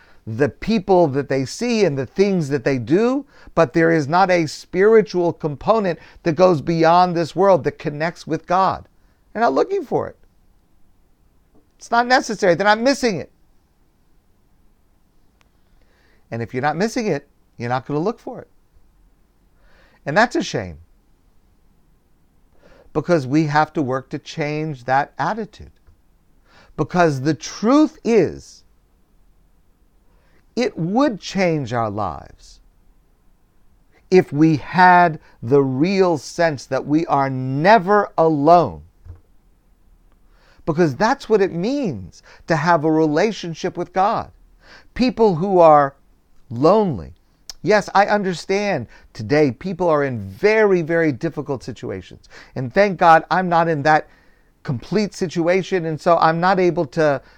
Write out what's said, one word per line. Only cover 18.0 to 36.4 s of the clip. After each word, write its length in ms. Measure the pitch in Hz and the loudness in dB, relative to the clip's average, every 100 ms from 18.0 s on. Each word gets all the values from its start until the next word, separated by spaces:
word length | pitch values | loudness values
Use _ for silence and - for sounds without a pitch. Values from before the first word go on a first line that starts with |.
| 185 240 | -4 -6
for 220 | - 220 | -12 -16
it. 80 | - _ _ _ _ _ _ _ _ _ _ _ _ _ _ _ - | -18 _ _ _ _ _ _ _ _ _ _ _ _ _ _ _ -2
And 120 | 170 | 0
that's 180 | 247 339 | 0 -2
a 80 | |
shame, 360 | 202 139 92 76 - _ _ _ _ _ _ _ _ _ _ _ _ _ _ _ _ _ _ _ - | -4 -6 -8 -12 -20 _ _ _ _ _ _ _ _ _ _ _ _ _ _ _ _ _ _ _ -10
because 340 | 156 160 170 127 | -6 0 0 0
we 200 | 151 156 | 0 0
have 260 | 147 156 | 0 0
to 80 | 170 | -2
work 280 | 127 131 - | -4 -4 -6
to 100 | 147 | -14
change 640 | - - 147 151 156 135 | -12 -8 -6 -6 -8 -8
that 300 | 123 135 151 - | -2 -2 -2 -6
attitude. 540 | 156 214 214 - - _ _ _ _ _ _ _ _ _ _ - | -6 -6 -10 -16 -20 _ _ _ _ _ _ _ _ _ _ -8
Because 460 | 151 180 170 139 | -4 2 2 0
the 120 | 135 | -4
truth 640 | 156 - - 214 285 311 - | -4 -8 -4 2 2 2 -2
is, 640 | - 233 127 69 - - _ _ _ _ _ _ _ _ _ _ _ _ _ _ _ _ _ _ _ - | 0 2 0 -4 -18 -20 _ _ _ _ _ _ _ _ _ _ _ _ _ _ _ _ _ _ _ -4
it 180 | 247 - | -4 -4
would 440 | 165 214 285 196 | -4 0 -2 -4
change 520 | - 190 180 160 120 | -8 -2 -2 -2 -4
our 200 | 120 110 | -4 -4
lives 720 | 101 98 71 - - - - _ _ _ _ _ _ _ _ _ _ _ _ _ _ - | -4 -6 -8 -16 -20 -20 -20 _ _ _ _ _ _ _ _ _ _ _ _ _ _ 2
if 240 | 185 - | 2 2
we 240 | 143 160 151 | 2 2 2
had 640 | - 175 180 175 175 151 _ - | -2 4 6 6 4 0 _ -12
the 180 | 117 143 | 0 2
real 560 | 139 127 170 196 185 151 | 2 0 0 2 2 0
sense 480 | - - | -4 -2